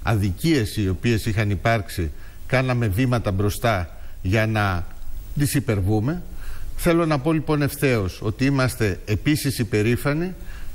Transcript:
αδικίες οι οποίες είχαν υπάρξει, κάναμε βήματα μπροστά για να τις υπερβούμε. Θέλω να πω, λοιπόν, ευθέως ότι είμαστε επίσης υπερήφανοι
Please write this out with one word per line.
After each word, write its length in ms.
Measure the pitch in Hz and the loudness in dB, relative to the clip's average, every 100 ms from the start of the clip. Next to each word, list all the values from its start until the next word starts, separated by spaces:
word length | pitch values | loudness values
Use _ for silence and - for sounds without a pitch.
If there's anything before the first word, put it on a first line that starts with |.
αδικίες 720 | - 107 101 85 160 147 107 - | -2 2 0 0 2 2 2 0
οι 120 | 95 | 0
οποίες 360 | 90 123 117 117 | 0 0 0 0
είχαν 240 | 107 104 | 0 0
υπάρξει, 640 | 95 117 113 - - 80 - - - - | 0 2 0 0 -4 -4 -6 -12 -12 -2
κάναμε 400 | 127 131 123 113 | 0 2 0 0
βήματα 440 | 95 131 120 104 | 2 2 2 0
μπροστά 680 | 95 104 - 117 98 85 - - - | 0 0 0 0 0 -2 -8 -12 -6
για 260 | 92 110 110 | 0 2 2
να 380 | 110 101 87 - - - - - - | 2 0 0 -4 -6 -4 -4 -4 -2
τις 160 | 143 131 | 0 0
υπερβούμε. 680 | 113 101 95 107 120 175 - - - - - - | 0 0 2 2 2 -2 -6 -8 -6 -4 -4 0
Θέλω 300 | 180 170 165 | 2 4 4
να 140 | 147 | 2
πω, 120 | 151 | 2
λοιπόν, 280 | 160 151 147 | 0 2 2
ευθέως 580 | 139 - 139 117 92 - | 0 0 2 2 0 -2
ότι 220 | 107 - 131 | -6 0 2
είμαστε 540 | 139 127 - 107 87 - | 2 2 2 0 0 -2
επίσης 540 | 104 143 147 - - | 0 2 2 0 -2
υπερήφανοι 760 | 107 107 107 120 143 151 180 180 - - - | 0 2 2 2 0 -2 -2 -6 -10 -8 -8